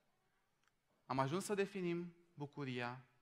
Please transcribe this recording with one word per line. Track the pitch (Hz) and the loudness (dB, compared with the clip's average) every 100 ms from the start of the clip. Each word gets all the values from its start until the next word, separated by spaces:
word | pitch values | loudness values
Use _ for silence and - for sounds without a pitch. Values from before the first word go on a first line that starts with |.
| _ _ _ _ _ _ _ _ _ _ - | _ _ _ _ _ _ _ _ _ _ -2
Am | 131 | 2
ajuns | 131 175 196 | 4 2 0
să | |
definim | 202 196 190 175 170 175 - - | 2 0 0 0 0 -2 -10 -20
bucuria | - 143 - 135 123 120 127 - _ | -10 -10 -6 -4 -2 -4 -6 -12 _